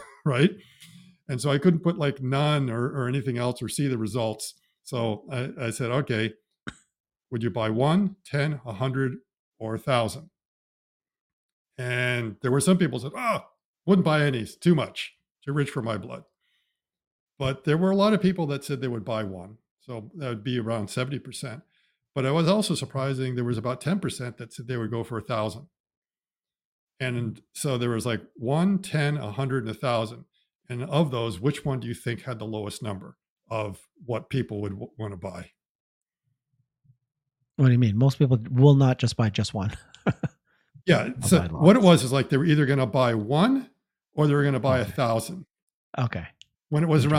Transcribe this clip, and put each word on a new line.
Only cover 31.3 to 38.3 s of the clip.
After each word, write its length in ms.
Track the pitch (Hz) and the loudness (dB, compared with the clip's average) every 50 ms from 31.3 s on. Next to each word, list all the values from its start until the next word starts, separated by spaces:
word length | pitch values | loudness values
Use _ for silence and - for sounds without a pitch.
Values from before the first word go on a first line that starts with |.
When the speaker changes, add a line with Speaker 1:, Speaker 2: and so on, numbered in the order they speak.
| 95 87 | -4 -2
Speaker 1:
which 240 | 104 151 143 - - | -2 -2 -2 -2 -4
one 160 | 147 135 123 | -4 -4 -4
do 80 | 113 | -6
you 60 | 117 113 | -8 -10
think 300 | - - 123 117 - - | -8 -6 -6 -6 -6 -8
had 160 | 131 120 107 | -10 -10 -8
the 60 | 107 | -8
lowest 360 | 110 110 107 101 101 - - | -8 -6 -6 -6 -8 -8 -8
number 360 | - 107 98 95 101 - - _ _ _ _ _ _ - | -8 -8 -8 -8 -10 -16 -20 _ _ _ _ _ _ -6
of 360 | 113 110 107 104 95 - _ _ _ _ 180 | -6 -4 -4 -6 -8 -12 _ _ _ _ -8
what 260 | 123 117 110 - - | -6 -6 -6 -4 -4
people 300 | - 131 120 - 107 101 | -4 -4 -2 -2 -6 -6
would 100 | 104 101 | -6 -6
w-, 180 | 95 101 117 - _ | -8 -10 -12 -14 _
wanna 180 | - 110 104 101 | -10 -10 -10 -8
buy? 360 | 87 92 95 87 90 90 - _ _ _ _ _ _ _ _ _ _ _ _ _ _ _ _ _ _ _ _ _ _ _ _ _ _ _ _ _ _ _ _ _ _ _ _ _ _ _ _ _ | -10 -10 -12 -12 -12 -16 -18 _ _ _ _ _ _ _ _ _ _ _ _ _ _ _ _ _ _ _ _ _ _ _ _ _ _ _ _ _ _ _ _ _ _ _ _ _ _ _ _ _
Speaker 2:
What 100 | - 139 | 4 6
do 40 | 131 | 6
you 60 | 120 120 | 6 6
mean? 180 | 127 110 98 | 4 4 4
Most 200 | 110 131 139 - | 4 4 2 4
people 220 | - 147 127 | 4 4 4